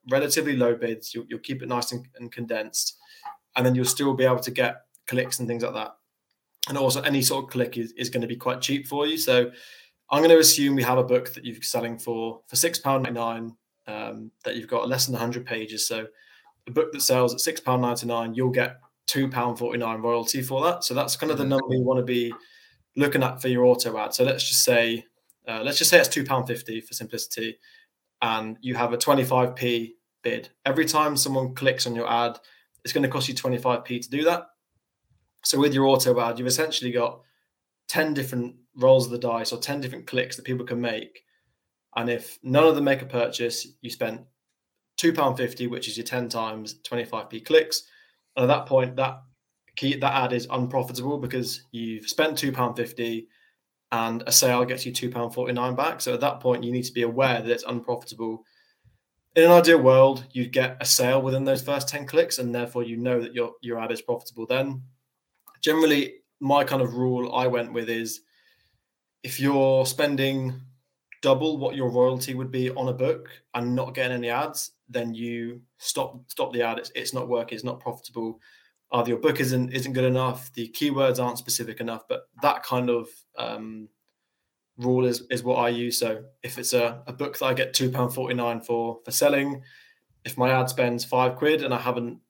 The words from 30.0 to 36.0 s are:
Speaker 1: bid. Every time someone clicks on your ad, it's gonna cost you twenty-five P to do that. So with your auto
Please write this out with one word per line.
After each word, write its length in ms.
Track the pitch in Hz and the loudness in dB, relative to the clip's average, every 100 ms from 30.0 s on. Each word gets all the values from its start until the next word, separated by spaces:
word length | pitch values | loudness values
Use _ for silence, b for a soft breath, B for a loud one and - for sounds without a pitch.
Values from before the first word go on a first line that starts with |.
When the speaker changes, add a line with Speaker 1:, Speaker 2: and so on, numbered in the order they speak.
| _ _ | _ _
Speaker 1:
bid. 280 | 117 113 - _ 139 | -6 -6 -8 _ -2
Every 200 | 139 156 | 0 2
time 300 | 151 151 139 | 2 0 0
someone 400 | 139 135 131 127 | -2 -2 -4 -2
clicks 320 | 135 127 127 | 0 0 -2
on 80 | 117 | -4
your 140 | 113 | -2
ad, 300 | 117 120 117 b b b _ | 0 -2 -4 b b b _
it's 100 | - | -6
gonna 140 | 151 131 | -2 0
cost 220 | 135 131 | 0 -4
you 40 | |
twenty-five 520 | 127 131 120 127 120 - | -4 -2 0 0 -2 -2
P 140 | 123 | -8
to 100 | 120 | -6
do 140 | 143 156 | 0 2
that. 220 | 170 - _ _ _ _ _ _ _ _ _ | 0 -2 _ _ _ _ _ _ _ _ _
So 160 | - 139 | -2 2
with 140 | 143 | 4
your 120 | 135 135 | 4 4
auto 320 | 131 | 4